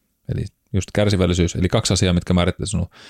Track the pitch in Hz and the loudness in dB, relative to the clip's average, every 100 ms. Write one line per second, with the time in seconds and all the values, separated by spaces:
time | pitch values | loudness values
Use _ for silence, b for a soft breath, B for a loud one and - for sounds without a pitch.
0 | _ _ - - - - _ 98 - - | _ _ -8 -8 -8 -12 _ -4 -2 0
1 | 104 98 90 87 85 - 90 113 - 95 | 0 2 2 2 0 0 0 0 0 0
2 | 92 87 - 90 87 - - 87 90 B | 2 2 2 2 0 -2 -4 -4 -6 B